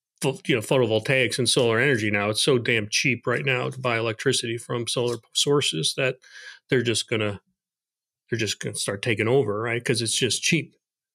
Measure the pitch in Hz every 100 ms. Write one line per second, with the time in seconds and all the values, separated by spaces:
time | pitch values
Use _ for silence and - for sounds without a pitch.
0 | _ - 135 131 - 120 - 135 113 107
1 | 123 131 117 - 117 143 120 113 143 117
2 | 107 104 101 110 156 127 120 117 104 -
3 | 131 120 127 123 139 127 127 127 127 113
4 | 113 104 131 123 117 117 - 123 117 131
5 | 120 117 _ - 143 143 - 160 151 -
6 | 127 127 - - - - - 131 117 107
7 | - 110 107 95 _ _ _ _ _ _
8 | _ _ - 113 104 - - 104 - 101
9 | 123 107 110 135 104 104 117 120 127 117
10 | 110 - 117 - - 165 - _ _ _
11 | _